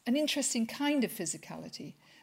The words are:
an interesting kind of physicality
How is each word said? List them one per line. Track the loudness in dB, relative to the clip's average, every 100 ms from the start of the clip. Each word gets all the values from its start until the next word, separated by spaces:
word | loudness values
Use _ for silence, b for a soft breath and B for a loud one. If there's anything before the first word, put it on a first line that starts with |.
| 0
an | 2
interesting | 2 2 0 0 0
kind | 0 2 4
of | 2
physicality | 0 -4 -4 -8 -10 -10 -10 -12 -14 b b